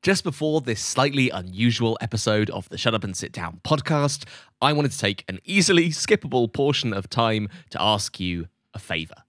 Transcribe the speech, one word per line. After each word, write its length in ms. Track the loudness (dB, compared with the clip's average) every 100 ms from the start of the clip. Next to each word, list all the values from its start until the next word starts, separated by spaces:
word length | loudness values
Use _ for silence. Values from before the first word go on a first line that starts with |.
Just 240 | 2 0 0
before 340 | -4 0 0
this 220 | 0 -4
slightly 480 | -2 0 2 2 0
unusual 680 | 0 -8 0 2 2 0 0
episode 480 | -4 -2 2 2 0
of 180 | -4 -8
the 100 | -2
Shut 160 | 0
Up 120 | 0 -4
and 100 | -8
Sit 160 | -10
Down 300 | -8 -10 -10
podcast, 640 | -2 -2 0 0 0 -2 -10 -20 -20 _
I 120 | 0
wanted 180 | 2 0
to 60 | 0
take 260 | -2 -2 -8
an 100 | -12 0
easily 460 | 2 6 4 4
skippable 600 | 0 2 2 2 0 0
portion 400 | 2 0 0 -2
of 180 | -4 -4
time 380 | 0 2 2 -2 -10 -14
to 120 | 0
ask 380 | 2 2 0 -6
you 300 | -4 -4 -8 _ _
a 60 | -18
favor. 360 | -6 -6 -6 -14